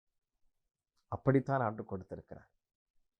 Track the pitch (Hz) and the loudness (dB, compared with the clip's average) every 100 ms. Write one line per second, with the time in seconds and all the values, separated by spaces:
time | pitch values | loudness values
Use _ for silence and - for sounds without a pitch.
0 | _ _ _ _ _ _ _ _ _ _ | _ _ _ _ _ _ _ _ _ _
1 | _ - 139 135 135 135 117 107 107 95 | _ -2 4 4 4 2 0 -2 -6 -8
2 | - 85 - - - _ _ _ _ _ | -8 -14 -14 -18 -20 _ _ _ _ _
3 | _ | _